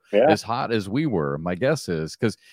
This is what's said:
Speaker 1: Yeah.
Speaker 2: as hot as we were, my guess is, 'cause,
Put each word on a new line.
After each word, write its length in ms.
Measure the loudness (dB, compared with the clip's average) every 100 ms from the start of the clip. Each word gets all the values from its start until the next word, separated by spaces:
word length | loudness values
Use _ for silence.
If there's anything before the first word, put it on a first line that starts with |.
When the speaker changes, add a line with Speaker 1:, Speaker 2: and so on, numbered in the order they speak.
| 0
Speaker 1:
Yeah. 140 | 4 6
Speaker 2:
as 140 | 4
hot 280 | 0 -4 -2
as 160 | -2 -2
we 160 | -2 0
were, 300 | 0 -2 -2
my 160 | -4 -2
guess 320 | 0 0 -2
is, 260 | -4 -4 -2
'cause, 200 | -2 -4 _